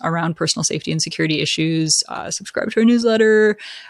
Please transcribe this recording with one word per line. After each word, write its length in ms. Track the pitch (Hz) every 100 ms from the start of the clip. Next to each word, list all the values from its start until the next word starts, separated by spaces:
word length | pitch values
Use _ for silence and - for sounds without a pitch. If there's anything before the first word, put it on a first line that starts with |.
around 320 | 160 165 165 165
personal 280 | 160 - -
safety 260 | 160 -
and 80 | 160
security 380 | 170 - 160 151
issues, 640 | 151 - 160 160 160 - -
uh, 220 | - -
subscribe 400 | - 196 - 220
to 80 | 220
our 60 | 226
newsletter, 720 | 240 233 220 220 214 214 208 - -